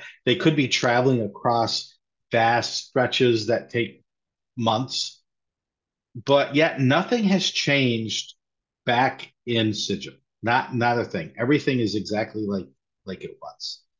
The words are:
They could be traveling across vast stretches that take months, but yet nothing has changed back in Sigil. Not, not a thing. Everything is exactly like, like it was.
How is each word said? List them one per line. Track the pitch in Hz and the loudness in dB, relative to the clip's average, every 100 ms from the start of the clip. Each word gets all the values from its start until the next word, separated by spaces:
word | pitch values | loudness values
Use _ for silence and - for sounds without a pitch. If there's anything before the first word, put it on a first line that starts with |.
| - - 127 | -16 -4 0
They | 120 | 2
could | 160 147 | 2 2
be | 127 | 0
traveling | - 127 120 131 123 | 0 2 4 4 2
across | 104 - 123 117 113 - - _ _ _ _ | 0 -2 0 2 0 -4 -8 _ _ _ _
vast | 117 117 120 - - - | 2 2 2 -2 -8 -4
stretches | 131 123 - 123 113 107 | -2 0 2 2 2 0
that | 110 - | -2 -2
take | 120 - - _ _ _ _ _ 123 | -4 -4 -8 _ _ _ _ _ -2
months, | 113 110 131 - - - _ _ _ _ _ _ _ _ _ | 0 0 -2 -6 -8 -12 _ _ _ _ _ _ _ _ _
but | 117 135 139 127 | -8 2 2 4
yet | 139 160 139 | 2 0 2
nothing | 127 156 190 240 | 2 2 2 0
has | 196 190 - | 2 2 0
changed | - - 139 127 113 110 - - - _ _ _ _ 120 | -2 0 2 2 0 -4 -8 -10 -18 _ _ _ _ -2
back | 120 131 - - _ 120 | 2 2 -2 -14 _ -4
in | 117 110 | 0 0
Sigil. | 104 - 92 - - _ _ | -2 -4 -6 -8 -18 _ _
Not, | 110 123 - 127 | 0 0 0 0
not | 120 120 | 0 0
a | 95 | -2
thing. | 95 78 - | -6 -8 -4
Everything | 120 147 147 127 | 0 2 2 0
is | 107 104 | 0 -2
exactly | 98 104 110 110 101 | -4 -4 -4 -6 -6
like, | 98 - _ _ _ 98 | -6 -8 _ _ _ -14
like | 92 | -12
it | 82 - | -12 -14
was. | 76 - - - _ | -20 -14 -14 -14 _